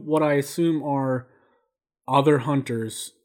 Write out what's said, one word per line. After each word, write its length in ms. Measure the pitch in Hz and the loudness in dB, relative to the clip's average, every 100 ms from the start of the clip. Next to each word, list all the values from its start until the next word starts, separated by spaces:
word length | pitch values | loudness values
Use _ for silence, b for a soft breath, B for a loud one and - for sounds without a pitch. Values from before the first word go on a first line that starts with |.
| 156 | 0
what 160 | 156 | 0
I 120 | 151 | 2
assume 480 | 143 139 - 165 156 | 2 0 0 0 0
are 460 | 143 139 131 127 127 b b b b _ _ _ - | -2 -2 -2 -2 -6 b b b b _ _ _ -2
other 300 | 135 143 147 | 2 4 4
hunters 760 | 120 139 - 117 113 - - - | 2 -2 -2 -4 -6 -10 -14 -18